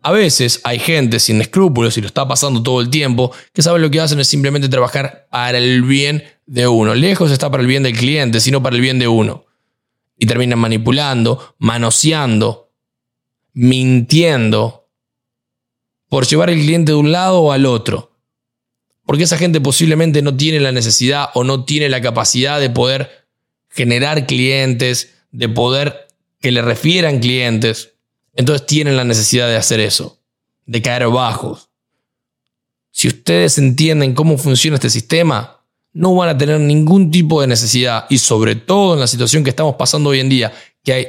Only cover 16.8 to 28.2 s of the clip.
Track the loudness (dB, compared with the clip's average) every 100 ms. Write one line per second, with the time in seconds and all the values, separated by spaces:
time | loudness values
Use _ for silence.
16.8 | 2 2 2 2 2 2 2 2 2 0
17.8 | -2 -6 -8 _ _ _ _ _ _ _
18.8 | _ _ -4 0 0 0 0 0 0 0
19.8 | 2 2 2 2 0 0 -2 0 0 0
20.8 | 0 0 0 0 -2 -2 -2 -2 -2 -2
21.8 | -2 -2 -2 -2 -2 0 -2 0 -2 0
22.8 | 0 -2 -6 -14 _ _ _ _ _ -4
23.8 | 0 0 0 -2 -2 -2 0 0 -2 -2
24.8 | -2 -4 -8 _ _ -6 -4 -2 0 0
25.8 | -4 -6 -20 _ _ _ -2 -2 -2 -2
26.8 | 0 2 0 0 0 0 -2 0 -2 -4
27.8 | -12 _ _ _